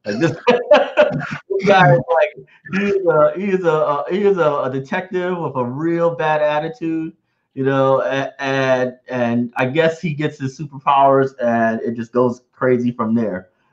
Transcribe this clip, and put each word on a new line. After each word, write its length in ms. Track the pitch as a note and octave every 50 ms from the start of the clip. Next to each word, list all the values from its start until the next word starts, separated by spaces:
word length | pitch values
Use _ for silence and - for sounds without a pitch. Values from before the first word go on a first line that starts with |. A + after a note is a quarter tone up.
| -
Like, 140 | G#2+ G#2 A#2
this, 120 | D#3+ E3
<laughs> 400 | - - - - - - - -
this 960 | - A3+ - - - D#4+ - - - - - - - - - - - G3 - G4+
guy 260 | G3 - - - -
is 80 | - - -
like, 380 | - - - - - - - _ _ _ _ - -
he 120 | G3 G3+
is 200 | G3+ G3 F#3+ F#3
a, 280 | E3+ D#3+ D#3 D3+ D3+ D3+
he 140 | F3 G3+ G3+
is 140 | F#3 F3+ F3+
a, 40 | E3
a, 340 | D#3 D#3 D3+ - - C#3+ C#3+ D#3+
he 140 | F3 G3+ G#3
is 140 | G3 G3 F3
a, 160 | D#3+ D3+ C#3+ C#3+
a 80 | C3+ B2+
detective 680 | B2+ C3+ C3 - G3+ F#3 F3+ - - F3+ F3+ F3+ F3+ F3
with 180 | D#3+ C#3+ C3+
a 80 | C3 B2
real 520 | A#2+ B2+ C#3+ D#3+ E3 E3+ E3+ E3+ E3+ E3+
bad 260 | E3+ D#3+ D#3 D#3 D3+
attitude, 720 | D3+ D3 D3+ D3+ D#3 E3 D#3+ - E3+ E3 D#3+ D#3+ D#3+ E3 E3+ _ _ _ _ _ _ _ -
you 100 | C3+ C3
know, 380 | C3+ C#3 C3+ C3+ C3+ C3+ B2+
a-, 320 | - B2+ C3+ C#3 C3+ - - -
and, 540 | C#3 C3+ C3+ C3+ C3+ C3 C3 B2+ B2+ B2 A#2+ - _ -
and 460 | B2+ B2 A#2+ A#2 A#2 A#2+ B2 A#2+ - -
I 80 | C3 B2+
guess 320 | C3+ D#3+ D#3+ D#3+ E3 -
he 120 | - E3+ C#3+
gets 260 | C#3 D3+ D3 - -
his 180 | C3+ C3 - -
superpowers 720 | D#3+ - C3+ C#3 - - C#3 C3 C3+ C#3 C#3 C3+ C3 C3+ - -
and 400 | A#2+ A#2 A#2 A2+ A#2 A2+ A2+ A2+
it 140 | - A#2+ A#2
just 160 | A#2 A2+ -
goes 300 | - A#2+ B2+ B2 A#2+ - _ _
crazy 400 | _ - C3+ B2+ B2+ A#2 A#2+ A#2+
from 220 | A2+ - A2+ A2 A2+
there, 340 | A#2 A2+ G2+ F2+ F2+ - _ _ _ _ _